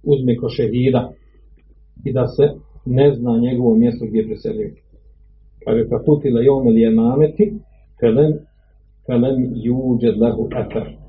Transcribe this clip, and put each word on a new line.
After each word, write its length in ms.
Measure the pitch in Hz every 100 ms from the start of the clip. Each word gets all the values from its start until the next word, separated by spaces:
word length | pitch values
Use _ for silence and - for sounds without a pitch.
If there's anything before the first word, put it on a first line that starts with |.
uzme 320 | - 139 127 113
ko 120 | 117
šehida 600 | - 113 120 131 127 123 - _ _ _ - _ _ _ -
i 80 | 135
da 140 | 123 120
se 180 | - 143 - - -
ne 300 | 123 123 143
zna 240 | 120 120 117
njegovo 360 | 120 123 123
mjesto 320 | 110 120 113 110
gdje 120 | 110
je 80 | 110
preselio. 440 | 107 - - 101 - _ - - _ _ _ _ _
Kaže: 240 | - 113 117
"Fa 100 | 120
kutila 360 | - 147 139 117
jevmel 380 | 127 135 120 113
jemameti 760 | 113 110 117 135 151 - 214 214 _ _ _ _
felem, 320 | 120 123 156 151 - _ _ _ _ _ -
felem 300 | 120 127 131 127 113 113
juđed 480 | 127 127 117 117 104
lehu 220 | 117 110 107 123
eter." 260 | - 113 - -